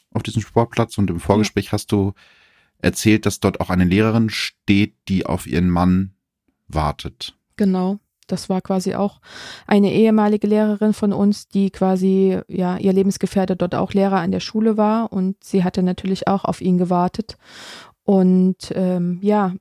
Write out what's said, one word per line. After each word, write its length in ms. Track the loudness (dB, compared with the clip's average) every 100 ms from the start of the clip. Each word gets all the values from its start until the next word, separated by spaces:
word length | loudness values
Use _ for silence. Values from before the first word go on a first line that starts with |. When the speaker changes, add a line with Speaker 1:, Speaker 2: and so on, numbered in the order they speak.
| _
Speaker 1:
auf 100 | -8
diesem 180 | -6 -6
Sportplatz 560 | -2 0 0 0 -2 -2
und 120 | -2
im 100 | -2
Vorgespräch 460 | 0 2 2 -2 -4
Speaker 2:
Ja. 40 |
Speaker 1:
hast 180 | -6 -2
du 220 | 0 0 -4 _ _ _ _ _ _
erzählt, 460 | -2 0 2 2 0
dass 140 | -2
dort 200 | 0 0
auch 100 | 0
eine 140 | 2
Lehrerin 460 | 2 4 2 2 0
steht, 640 | -2 -8 -6 0 2 0 -4 -4
die 160 | -4 -2
auf 200 | -6 -4
ihren 220 | -2 0
Mann 440 | 2 2 2 -2 -10 _ _ _ _ -8
wartet. 680 | -4 -4 -6 -12 -14 -16 -18 _ -2
Speaker 2:
Genau, 440 | 0 0 -2 -6 _ _ -10
das 220 | -8 -4
war 120 | -4
quasi 340 | -2 -4 -2 -2
auch 240 | -4 -6 -18 -20 -18 -18 0
eine 260 | 2 4
ehemalige 540 | 4 4 4 2 0 0
Lehrerin 460 | 2 2 0 0
von 180 | 0 -2
uns, 360 | 2 0 0 -4
die 200 | -2 -2
quasi, 680 | 0 0 2 2 2 2 0 -4
ja, 300 | -4 -4 0
ihr 160 | 0
Lebensgefährte 600 | 2 2 0 -2 0 -2 -2
dort 180 | -2 -2
auch 180 | -2
Lehrer 280 | 0 2 0
an 100 | 0
der 80 | -4
Schule 380 | -4 -2 0 2
war 340 | 2 0 -2
und 240 | -2 -4 -4
sie 200 | -2 0
hatte 200 | 0 0
natürlich 440 | 0 -2 -4 -2 -2
auch 180 | -2 -2
auf 160 | -2
ihn 160 | 0 2
gewartet. 600 | 2 2 0 -2 -8 -14 -20 -20 -20 -20 -20 _
Und, 680 | 2 4 4 4 2 0 -6
ähm, 460 | -4 -2 -2 -4 -2
ja, 320 | 0 2 0 -4